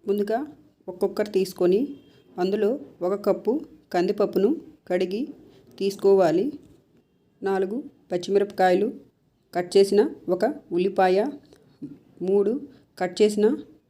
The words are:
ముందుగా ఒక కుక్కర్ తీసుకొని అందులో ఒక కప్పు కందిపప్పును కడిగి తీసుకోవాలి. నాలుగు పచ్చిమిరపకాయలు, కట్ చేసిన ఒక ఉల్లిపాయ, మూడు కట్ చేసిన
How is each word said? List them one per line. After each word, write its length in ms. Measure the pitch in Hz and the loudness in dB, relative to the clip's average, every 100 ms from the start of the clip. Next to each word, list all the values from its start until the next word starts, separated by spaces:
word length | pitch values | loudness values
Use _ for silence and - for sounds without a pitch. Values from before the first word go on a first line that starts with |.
| - | -2
ముందుగా 300 | 202 202 226 302 - _ _ - | -2 0 -2 -4 -14 _ _ -18
ఒక 80 | 180 | -4
కుక్కర్ 280 | 196 190 208 196 | -4 -2 -2 0
తీసుకొని 440 | 185 - 180 190 285 - _ _ _ - | -2 0 2 2 0 -8 _ _ _ -6
అందులో 260 | 185 208 208 277 - - 175 | -4 0 -2 -2 -8 -6 -4
ఒక 60 | 196 202 | -2 -2
కప్పు 260 | 185 - 285 - - _ | -2 0 -4 -6 -20 _
కందిపప్పును 560 | 180 185 208 202 196 202 320 - - - | -2 -2 0 0 2 2 0 -8 -20 -6
కడిగి 320 | 180 185 202 294 - - - _ - | -2 -2 -4 -8 -12 -20 -20 _ -4
తీసుకోవాలి. 640 | 196 196 196 196 175 160 262 - - - _ _ _ _ _ _ 196 | -4 0 4 6 4 2 -2 -6 -20 -20 _ _ _ _ _ _ -4
నాలుగు 280 | 190 190 233 302 _ _ | -2 -2 -6 -10 _ _
పచ్చిమిరపకాయలు, 800 | 180 180 196 202 - 185 185 220 - - _ _ _ _ 175 | -6 0 0 0 2 4 4 0 -4 -20 _ _ _ _ -8
కట్ 120 | 180 196 | 2 4
చేసిన 320 | 196 202 285 - - 180 | 4 4 2 -2 -6 -2
ఒక 60 | 226 302 _ 170 | -2 -2 _ -2
ఉల్లిపాయ, 500 | 185 196 185 185 262 285 _ - _ _ 147 143 _ _ 180 | 0 2 2 2 0 -6 _ -20 _ _ -20 -20 _ _ 0
మూడు 240 | 202 202 269 - - _ - | 0 0 -2 -8 -20 _ -8
కట్ 140 | 180 180 | -8 0
చేసిన 240 | 214 208 214 302 - _ _ | 0 4 2 0 -8 _ _